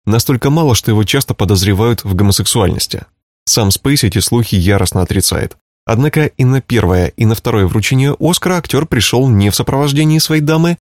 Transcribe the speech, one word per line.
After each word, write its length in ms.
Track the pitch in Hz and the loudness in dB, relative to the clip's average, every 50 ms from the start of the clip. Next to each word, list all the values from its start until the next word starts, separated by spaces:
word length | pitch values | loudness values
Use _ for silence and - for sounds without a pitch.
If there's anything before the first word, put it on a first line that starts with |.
| _ | _
Настолько 460 | - 104 117 - - 143 120 - 139 | -2 0 0 0 0 -2 -2 0 0
мало, 240 | 143 160 165 143 120 | 0 2 2 2 0
что 160 | - - - | 0 0 0
его 120 | 110 104 110 | 0 0 0
часто 300 | - - 135 - - - | 0 0 -2 -2 -4 -4
подозревают 680 | - 104 87 104 92 87 101 101 92 110 120 120 - - | -2 0 0 2 2 2 2 0 2 2 0 0 -2 -2
в 100 | 101 95 | -4 -2
гомосексуальности. 920 | 90 101 101 98 - 104 - - 120 101 87 - 101 - - - - - - _ _ _ _ _ _ _ | 0 2 2 2 0 0 -2 0 0 0 0 0 -2 -6 -8 -8 -10 -12 -16 _ _ _ _ _ _ _
Сам 260 | - - 123 110 98 | -4 -2 0 0 0
Спейси 340 | 98 - - 135 143 143 - | 0 0 -2 -2 0 0 0
эти 140 | 101 87 107 | 0 0 0
слухи 340 | - - - 120 113 - - | -2 0 0 0 0 0 0
яростно 480 | 98 85 95 101 98 95 87 - 95 | 0 2 2 2 2 0 0 0 -2
отрицает. 560 | 90 - - 95 90 - - 82 - - - - _ _ _ _ _ | -2 0 0 -2 -2 -2 -2 -4 -4 -6 -10 -14 _ _ _ _ _
Однако 440 | - 113 110 135 151 - 160 151 - | -2 0 0 0 0 0 0 -2 -2
и 180 | - - 131 | -2 0 0
на 160 | 127 131 135 | 2 2 0
первое, 460 | - - 123 113 104 85 92 90 90 78 | -2 -2 0 0 2 2 2 2 0 0
и 180 | - - 117 | -2 0 0
на 80 | 107 113 | 0 0
второе 320 | - - 123 113 110 98 | 0 -2 -2 0 0 0
вручение 500 | 90 - 113 101 - 135 131 135 143 147 - | 0 0 -2 -2 0 0 0 0 0 0 0
Оскара 380 | - 151 - - - 180 185 175 | 0 -2 0 0 -2 -2 -2 -2
актер 280 | 156 - - - 156 | -2 -2 -2 -2 -2
пришел 420 | - - 127 98 - - 120 135 135 | -2 -2 -2 -2 0 0 0 2 2
не 220 | 117 98 101 101 | 2 2 2 2
в 60 | 95 | 0
сопровождении 640 | - 117 - - 135 147 147 139 143 156 156 156 160 | 0 -2 -2 -2 0 0 0 0 0 2 2 2 2
своей 240 | 156 - 156 156 151 | 0 0 0 0 0
дамы, 340 | 147 160 160 160 170 175 - _ _ | 0 2 2 2 0 0 -4 _ _